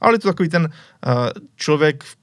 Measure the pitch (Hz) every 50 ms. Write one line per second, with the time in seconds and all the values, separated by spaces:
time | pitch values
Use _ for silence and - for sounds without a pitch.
0 | - 233 233 220 - 196 170 - 180 160 170 170 165 156 - - - - _ _
1 | - 127 123 123 123 117 - - - - _ - - 151 151 147 156 151 147 135
2 | - - - _